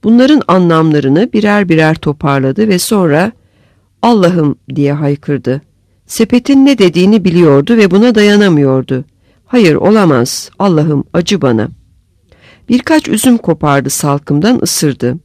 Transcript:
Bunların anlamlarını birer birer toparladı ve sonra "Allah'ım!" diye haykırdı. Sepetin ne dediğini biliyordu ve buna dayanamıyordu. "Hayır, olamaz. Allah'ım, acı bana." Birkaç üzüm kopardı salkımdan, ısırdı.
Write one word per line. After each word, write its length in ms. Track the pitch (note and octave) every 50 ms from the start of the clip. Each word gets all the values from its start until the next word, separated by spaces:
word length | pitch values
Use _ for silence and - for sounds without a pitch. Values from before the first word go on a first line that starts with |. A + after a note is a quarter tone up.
| -
Bunların 380 | G#3 A3+ A#3+ B3+ C4+ D4+ C#4+ - -
anlamlarını 840 | - F#3+ F3+ E3+ E3 D#3+ D#3+ D#3+ D3+ D3 C#3 C3+ C#3 D#3 G#3+ B3 -
birer 360 | G#3+ G#3 G#3 G#3 G#3 G3+ F3+
birer 260 | G3 D#3+ D#3+ D#3 D#3+
toparladı 720 | D#3+ - D#3 C#3+ - - D3 C#3 C#3 C3 C3+ C3 - G#3+ A3
ve 100 | F#3+ F3+
sonra 540 | - - A3+ G#3 F#3 E3 C#3+ D3+ F3+ A3 - _ _ _ _ _ _ _ _ _ _ _ _ _ -
"Allah'ım!" 540 | A#3 A#3+ G#3+ F#3 E3+ F#3 E3+ D#3 D3 C3+ _ _ - C3
diye 180 | C3 C#3+ C#3 C#3+
haykırdı. 680 | D3 D3+ C#3+ C#3+ C#3+ - - D3 C3+ B2 B2+ B2+ C#3 _ _ _ _ _ _ _ _ _
Sepetin 600 | _ - - A3+ - - B3 B3 - C#4 C4+ C4+
ne 120 | C#4+ C#4 A3+
dediğini 460 | G3+ F3+ D#3 E3 F3+ F#3+ G#3+ A3+ E3+
biliyordu 520 | F#3 E3 F3 F3 D#3 C#3 C#3 C#3 - A#3
ve 140 | A3+ G#3 F#3+
buna 240 | E3+ G3+ A3 B3 A#3
dayanamıyordu. 920 | G#3+ G#3 G#3 G#3 G#3 G#3 G3 E3+ D3 C#3+ C3+ C3 C3 B2+ - C3+ B2+ - _ _ _ _ _ _ _ _
"Hayır, 280 | _ - B3+ A3 E3+ D3
olamaz. 760 | - - F3+ G#3+ A3 G3+ E3+ D3 B2 A#2 A2+ - - - - _ _
Allah'ım, 460 | F#3+ G3+ F3 D3+ D3+ D#3+ D3+ C#3 - _ _
acı 300 | E3+ F3 - G#3 F#3+ D3
bana." 260 | C3+ A#2+ A2 G#2 - - _ _ _ _ _ _ _ _ _ _ _ _ _ _ - - _ _ _
Birkaç 400 | A#3 B3 - - D#4+ D#4+ - -
üzüm 300 | G#3+ G#3+ - C4 A#3+ A3+
kopardı 520 | - - E3 D3 - D3+ C#3+ C#3 C3+ C#3
salkımdan, 680 | - - - D3 C#3 C#3+ - - D3+ D3 D#3 G#3+ B3+ - -
ısırdı. 560 | - - - - D3+ C3+ - - A#2+ B2+ E3+ _